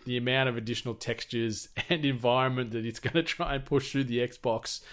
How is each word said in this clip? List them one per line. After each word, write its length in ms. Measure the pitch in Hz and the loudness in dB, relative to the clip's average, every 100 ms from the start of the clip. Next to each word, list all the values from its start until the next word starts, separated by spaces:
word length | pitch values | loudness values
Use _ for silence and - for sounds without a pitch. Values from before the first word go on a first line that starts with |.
the 140 | 123 123 | -2 0
amount 320 | 123 131 131 | 2 4 4
of 80 | 117 | 2
additional 360 | 110 117 123 | -2 -4 -4
textures 720 | 110 - 117 - 117 113 107 - - | -6 -4 -4 -2 0 0 -2 -6 -6
<laughs> 100 | - | -2
and 160 | 170 | 0
environment 680 | 147 127 120 127 131 127 120 | 2 2 4 4 4 0 -2
that 120 | 117 | -2
it's 160 | 113 117 | -4 -4
gonna 220 | 127 170 | 0 0
try 320 | 165 - 170 | 0 -2 -2
and 100 | 139 | -2
push 280 | 131 143 135 | 0 0 2
through 120 | 139 | 0
the 140 | 127 120 | 0 0
Xbox 640 | 123 - 123 117 - - - | 0 -2 0 0 -2 -8 -10